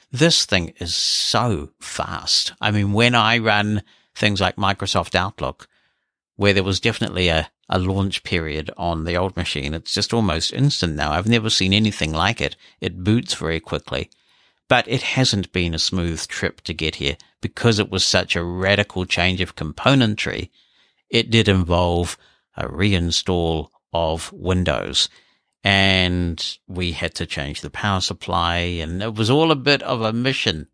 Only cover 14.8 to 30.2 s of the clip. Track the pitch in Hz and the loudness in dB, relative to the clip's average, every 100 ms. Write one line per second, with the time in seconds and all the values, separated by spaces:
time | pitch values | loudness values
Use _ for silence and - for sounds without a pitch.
14.8 | - 127 - - 127 101 90 90 87 82 | 2 -2 0 2 2 2 -2 -2 -2 0
15.8 | - 92 85 80 - - 92 - - 82 | -2 0 -2 -4 -6 -6 -6 -6 -10 -4
16.8 | 80 - 69 - _ _ - - 120 107 | -4 -2 -4 -4 _ _ -10 0 2 2
17.8 | 101 92 - 92 87 87 87 90 95 101 | 0 0 2 0 0 -2 -2 -2 2 2
18.8 | 104 92 90 92 90 92 90 - 80 - | 2 -2 -2 0 2 0 -4 -6 -8 -6
19.8 | - 135 113 104 - - - _ _ _ | 0 2 2 0 -4 -6 -8 _ _ _
20.8 | _ _ _ 117 113 113 101 95 85 87 | _ _ _ 0 2 4 6 4 4 2
21.8 | 87 87 87 - _ _ _ - 67 69 | 2 2 0 -6 _ _ _ -10 -8 0
22.8 | 104 92 85 - - 90 82 80 76 _ | 2 2 2 0 0 0 2 0 -4 _
23.8 | _ 85 80 82 - 202 87 90 85 60 | _ -2 0 -2 -6 -6 0 2 2 0
24.8 | 50 - - - _ _ _ _ 101 98 | -2 -2 -2 -6 _ _ _ _ 2 4
25.8 | 98 95 90 90 87 82 - - - 90 | 4 4 2 2 0 -2 -8 -10 -10 -4
26.8 | 87 78 82 - 85 - 71 73 76 - | -4 -2 -6 -6 -8 -6 -6 -8 -10 -6
27.8 | 104 95 - 90 - 87 85 87 87 85 | -2 0 -2 -6 -4 -2 0 0 -2 -4
28.8 | 78 90 110 107 110 143 160 147 127 143 | -6 -6 -6 -2 2 4 4 2 2 0
29.8 | - 120 110 113 | 0 -2 0 0